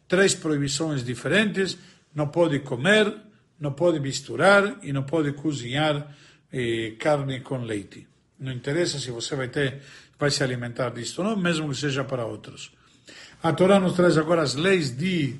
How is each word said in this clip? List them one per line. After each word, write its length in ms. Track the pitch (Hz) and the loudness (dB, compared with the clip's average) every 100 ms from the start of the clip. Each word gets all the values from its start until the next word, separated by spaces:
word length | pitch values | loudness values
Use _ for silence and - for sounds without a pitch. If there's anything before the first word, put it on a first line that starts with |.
| - | 0
três 260 | 185 196 | 4 4
proibições 720 | - 160 147 139 - 160 143 | 2 -2 0 0 -2 -2 -4
diferentes. 720 | 123 117 135 185 220 175 190 - - _ _ 147 | -4 -6 0 2 2 0 -2 -4 -14 _ _ -4
Não 120 | 147 | -2
pode 320 | 165 170 139 | 2 2 2
comer, 520 | - 120 170 214 208 - - _ _ - | -2 -2 4 4 4 -2 -14 _ _ -8
não 120 | 147 | -6
pode 280 | 135 175 160 | 0 2 2
misturar 800 | 135 131 - 117 180 202 202 269 | -2 -6 -6 2 6 6 4 -2
e 100 | 147 | -6
não 80 | 139 | -4
pode 300 | 135 165 143 | -2 0 0
cozinhar, 800 | 139 160 139 120 135 156 143 143 - - _ _ | -2 -4 -4 -4 0 0 0 -4 -16 -20 _ _
eh, 400 | 131 117 113 113 110 | -4 -2 -2 -4 -4
carne 400 | 156 147 135 131 | 0 0 0 -6
com 240 | - 131 | -6 -8
leite. 440 | 113 107 92 - - _ _ - | -6 -6 -8 -16 -20 _ _ -14
Não 120 | 131 | -10
interessa 480 | 127 143 160 175 143 | -8 -4 -2 -2 -4
se 100 | 123 | -8
você 260 | 117 - 143 | -8 -6 -4
vai 120 | 127 | -4
ter, 340 | 147 135 135 - - - - | -2 -2 -4 -16 -20 -16 -2
vai 100 | 147 | 0
se 140 | 143 | 0
alimentar 480 | 135 123 120 117 123 | -2 -4 -6 -4 -6
disto 320 | 117 110 - | -6 -10 -4
ou 60 | 202 | -2
não, 60 | 214 | 0
mesmo 320 | 175 156 151 | 0 -2 -2
que 60 | 123 | -4
seja 280 | 147 135 | -2 -2
para 200 | 131 131 | -4 -4
outros. 480 | 113 104 - - - _ _ _ - - - - | -6 -8 -14 -18 -20 _ _ _ -20 -20 -20 -4
A 100 | 165 | 0
Torá 280 | 156 185 202 | 4 6 6
nos 140 | 180 | 4
traz 220 | - 180 156 | 4 4 4
agora 280 | 156 170 | 4 2
as 100 | 143 | 2
leis 420 | 127 185 190 139 123 | 0 2 2 0 -2
de 380 | 185 175 131 - | -2 0 -2 -4